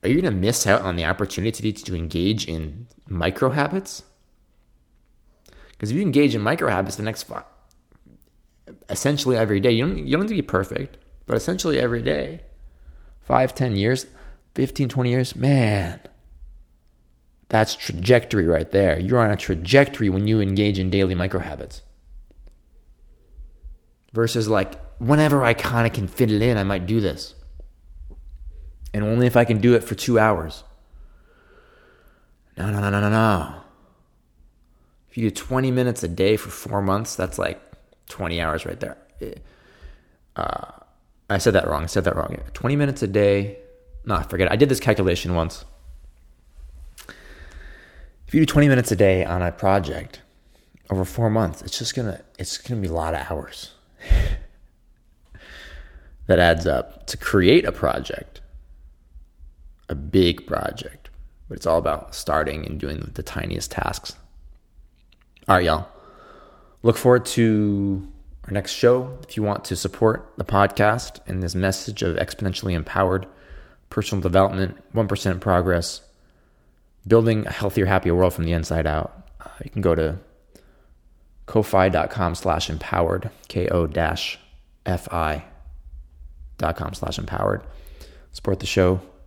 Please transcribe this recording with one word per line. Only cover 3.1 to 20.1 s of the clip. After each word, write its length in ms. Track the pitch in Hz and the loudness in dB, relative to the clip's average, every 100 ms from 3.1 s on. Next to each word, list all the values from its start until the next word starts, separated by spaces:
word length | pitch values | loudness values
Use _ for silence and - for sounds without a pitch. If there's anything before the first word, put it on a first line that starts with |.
| 92 82 - 131 | -4 -2 0 -2
habits? 500 | 147 143 190 190 - - _ _ _ _ _ _ _ _ _ _ _ _ _ _ - - _ | 0 -2 -4 -8 -16 -20 _ _ _ _ _ _ _ _ _ _ _ _ _ _ -20 -20 _
'Cause 140 | 104 | -4
if 40 | 135 | -2
you 60 | |
engage 320 | 202 135 147 | 2 4 4
in 80 | 113 | 4
micro 280 | 104 165 160 | 0 0 0
habits 260 | 95 95 - | 0 -2 -4
the 80 | |
next 200 | 107 107 | -6 -6
fi-, 200 | - - - _ _ _ _ _ _ - _ _ _ _ - - _ | -10 -14 -14 _ _ _ _ _ _ -20 _ _ _ _ -20 -20 _
essentially 480 | - 139 147 131 120 | -2 0 0 2 2
every 220 | 110 101 | 4 4
day, 120 | 123 | 4
you 140 | 113 147 | 4 2
don't, 140 | 127 | -2
you 140 | 73 | -2
don't 80 | 147 | 0
have 80 | 208 | 0
to 60 | 208 | -2
be 60 | |
perfect, 560 | - 92 98 - - - _ - - | 0 -2 -2 -6 -8 -12 _ -20 -2
but 100 | 113 | -2
essentially 420 | - 185 165 139 | 0 -2 0 0
every 220 | 123 117 | 0 0
day, 400 | 120 147 139 165 - - - _ - - - - | -2 -2 -4 -10 -18 -20 -20 _ -20 -20 -20 -20
five, 340 | - 127 131 | -2 -2 -2
ten 220 | - 127 101 | -4 -4 -2
years, 320 | 104 127 - - - - _ - | -2 -4 -8 -20 -20 -20 _ -6
fifteen, 340 | 131 - 135 | -6 -4 -4
twenty 220 | 131 123 | -2 -2
years, 240 | 123 123 - | -2 -4 -2
man, 640 | 127 139 113 101 87 85 - _ _ - - - - _ _ _ _ _ _ _ _ | 2 4 4 0 -2 -10 -18 _ _ -20 -20 -20 -20 _ _ _ _ _ _ _ _
that's 260 | 110 110 - | 0 2 -2
trajectory 720 | - 82 92 123 - 107 85 | -8 -6 4 4 4 0 2
right 240 | 80 78 | 2 2
there. 280 | 95 95 78 | 2 4 2
You're 200 | 92 123 | 2 2
on 100 | 110 | 2
a 80 | 101 | 0
trajectory 720 | - 92 87 135 143 - | -2 -4 4 4 4 2
when 180 | 107 | 0